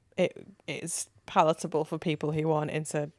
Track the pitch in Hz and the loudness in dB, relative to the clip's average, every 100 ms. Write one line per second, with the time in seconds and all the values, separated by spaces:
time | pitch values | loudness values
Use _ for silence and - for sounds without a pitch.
0 | _ - 185 - - - - 143 170 - | _ 0 0 -2 -16 -14 -10 -8 -6 -6
1 | - _ - 202 160 165 165 160 156 160 | -8 _ 0 4 4 4 0 -2 -2 -4
2 | - 151 151 156 160 151 151 156 156 156 | -2 -2 -2 0 2 0 0 -2 -2 -2
3 | 147 | -4